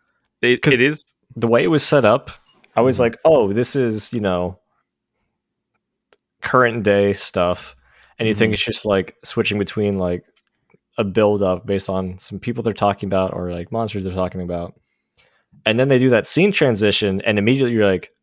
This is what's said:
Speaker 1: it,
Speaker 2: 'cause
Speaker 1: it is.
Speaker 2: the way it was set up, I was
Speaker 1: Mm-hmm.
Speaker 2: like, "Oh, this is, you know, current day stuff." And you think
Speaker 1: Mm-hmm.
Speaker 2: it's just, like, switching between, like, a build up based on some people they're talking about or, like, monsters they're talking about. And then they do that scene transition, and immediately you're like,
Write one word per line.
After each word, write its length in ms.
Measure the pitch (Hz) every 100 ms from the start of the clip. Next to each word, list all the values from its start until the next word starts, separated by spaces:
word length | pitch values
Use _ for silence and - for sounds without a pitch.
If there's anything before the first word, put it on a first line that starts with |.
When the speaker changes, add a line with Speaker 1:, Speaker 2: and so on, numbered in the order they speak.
| _ _ _ _
Speaker 1:
it, 200 | 120 123
Speaker 2:
'cause 120 | 151
Speaker 1:
it 80 | 127
is. 340 | 135 151 - _ _ -
Speaker 2:
the 120 | 113
way 160 | 117
it 40 | 170
was 160 | 156
set 220 | - 147 110
up, 260 | 123 - - _ _ _ -
I 60 |
was 140 | 123 120
Speaker 1:
Mm-hmm. 60 |
Speaker 2:
like, 160 | 120 117 160
"Oh, 280 | 151 101
this 220 | 104 127 139
is, 380 | 120 107 -
you 80 | 120
know, 380 | 101 90 90 92 _ _ _ _ _ _ _ _ _ _ _ _ _ _ _ _ _ _
current 420 | - 127 120 117
day 300 | 104 101 101
stuff." 640 | 98 - 95 87 87 - - _ _ _ -
And 80 | 110
you 60 |
think 160 | 104 113
Speaker 1:
Mm-hmm. 40 |
Speaker 2:
it's 100 | 107 -
just, 200 | 104 104
like, 300 | 98 92 -
switching 360 | - - 107 104
between, 400 | 98 - 104 98
like, 240 | 90 90 - _ _ _ _ _ _ -
a 60 |
build 400 | 101 95 104 104
up 220 | 95 90 -
based 220 | 98 -
on 280 | 95 92 92
some 200 | - 101
people 240 | - 117
they're 100 | 117
talking 340 | 101 101 98 98
about 260 | 95 95
or, 180 | - 90
like, 200 | 87 87
monsters 320 | 113 110 101
they're 100 | 95
talking 280 | 87 90 92
about. 320 | 87 87 87 - _ _ _ _ _ _ _ _ -
And 140 | 110
then 100 | 135
they 100 | 127
do 100 | 131
that 160 | 117 -
scene 240 | - 202
transition, 720 | - 139 104 104 - 104 95
and 180 | 104 104
immediately 340 | 104 135 123
you're 160 | 113 101
like, 200 | 92 - _